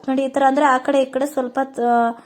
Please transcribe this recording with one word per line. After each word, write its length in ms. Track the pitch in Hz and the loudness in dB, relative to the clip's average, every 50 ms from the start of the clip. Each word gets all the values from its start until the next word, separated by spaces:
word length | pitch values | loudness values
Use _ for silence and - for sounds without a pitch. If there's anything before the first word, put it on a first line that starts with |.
| - 269 | -6 -4
ನೋಡಿ 160 | 262 269 269 | -2 -2 -2
ಈ 40 | 262 | -2
ಥರ 160 | 262 277 269 269 | 0 2 2 2
ಅಂದ್ರೆ 180 | 269 294 302 | 2 4 2
ಆ 120 | 277 254 262 | 2 2 2
ಕಡೆ 240 | 262 - 277 269 | 0 0 0 0
ಈ 40 | 262 | 0
ಕಡೆ 200 | 262 - 262 277 | 0 -2 -4 -4
ಸ್ವಲ್ಪ, 340 | 285 294 269 254 247 240 269 269 269 262 233 240 | -2 -4 -6 -6 -4 -4 -4 -6 -4 -4 -4 0
ಆ, 80 | 240 240 233 233 233 233 - - | 0 2 2 0 0 -2 -6 -14